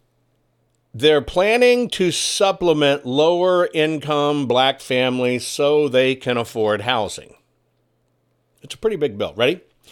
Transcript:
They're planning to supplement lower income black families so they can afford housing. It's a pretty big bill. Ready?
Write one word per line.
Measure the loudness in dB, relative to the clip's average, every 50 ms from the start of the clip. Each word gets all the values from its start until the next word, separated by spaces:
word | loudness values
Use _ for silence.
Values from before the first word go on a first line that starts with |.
| _ _ _ _ _ _ _ _ _ _ _ _ _ _ _ _ _ _ -8
They're | -2 0 2 2 2 0
planning | -2 -2 0 0 2 2 4 4 4 4 2 0 -2
to | -2 -2 -2 -2
supplement | -2 -2 -4 -4 -2 0 0 0 0 0 0 0 2 2 2 2 2 0 -2
lower | -4 0 2 2 2 2 2 2 2 2 2 0 0 0
income | 0 0 0 -2 -4 -4 -2 -2 0 0 0 0 0 0
black | 0 2 2 2 2 0 -2
families | -4 -4 0 0 0 0 0 0 -2 -2 -2 -2 -6
so | -6 -4 -2 0 2 2 2 2 2
they | 2 2 2 2 0
can | -2 -2 -4 -2
afford | -2 -4 -4 -4 -2 0 0 0 -2 -2
housing. | -2 -2 -2 -2 -4 -6 -12 -16 -20 -20 _ _ _ _ _ _ _ _ _ _ _ _ _ _ _ _ _ _ _ _ _ _ _ _ _ -20
It's | -20 -12
a | -6
pretty | -6 -4 -4
big | -2 -4 -4 -4 -4
bill. | -8 -6 -2
Ready? | 0 0 0 0 -2 -6 _ _ _ _ _